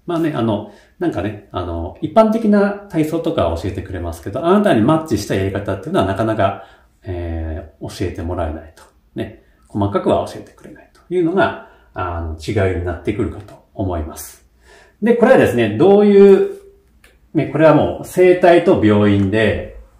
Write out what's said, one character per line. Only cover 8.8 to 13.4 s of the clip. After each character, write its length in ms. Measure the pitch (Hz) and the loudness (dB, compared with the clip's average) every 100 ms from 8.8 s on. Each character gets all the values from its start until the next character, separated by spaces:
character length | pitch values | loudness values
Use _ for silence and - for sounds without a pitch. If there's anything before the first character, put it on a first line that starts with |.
| _ _ _ - | _ _ _ -12
ね、 280 | 98 113 _ _ _ | -12 -14 _ _ _
細 220 | 110 98 | -4 -4
か 120 | - | -2
く 80 | - | 0
は 160 | 95 90 | -2 -2
教 120 | - | -12
え 40 | |
て 80 | - | -18
く 120 | _ | _
れ 80 | - | -20
な 100 | - | -20
い 80 | _ | _
と 200 | _ _ | _ _
い 60 | 180 | -2
う 40 | |
の 100 | 165 | 0
が、 360 | 190 113 - - _ _ | 0 -2 -4 -16 _ _
あ 280 | - 92 85 | -10 -8 -8
の、 160 | 82 80 | -8 -10
違 360 | - 104 95 | -6 -2 -2
い 60 | 87 | -2
に 60 | 87 | -6
な 80 | |
っ 100 | 82 | -6
て 100 | - | -6
く 100 | 101 | -4
る 80 | 92 | -6
か 80 | |
と 280 | - | -8